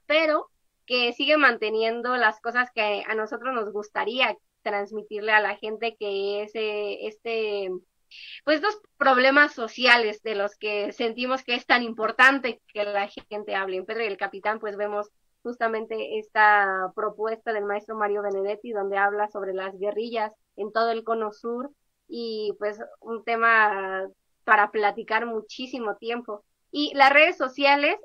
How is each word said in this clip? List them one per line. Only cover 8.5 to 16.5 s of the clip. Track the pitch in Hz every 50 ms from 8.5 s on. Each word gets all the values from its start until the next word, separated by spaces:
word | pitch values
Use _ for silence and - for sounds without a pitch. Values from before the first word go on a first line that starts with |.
| 302
estos | 302 302 440 427 - - _ _ -
problemas | 277 269 262 247 254 269 277 285 294 294 294
sociales | - 233 226 - - 247 247 240 240 226 214 214 - -
de | 220 214
los | 196 196 202 -
que | _ - 214 208 208 202 208 -
sentimos | - 240 233 226 240 247 254 262 262 -
que | - 240
es | 247 -
tan | - 262 240 240
importante | 233 226 226 220 214 220 - 254 262 277 277 240 247 226 - _ _ -
que | 208 202
la | 208 202 196 202 208
gente | - - - _ 214 208 214 208 202
hable. | 196 196 190 185
En | 185 185
Pedro | 185 220 226 233
y | 214
el | 196 185
Capitán, | 202 196 - 196 180 208 214 220
pues, | 220 214 202
vemos | 196 208 208 208 208 208 208 _ _ _ _ _ _ -
justamente | 233 240 240 233 226 220 220 226 220 226 220 214 131 180 214
esta | 214 - - 220 214 214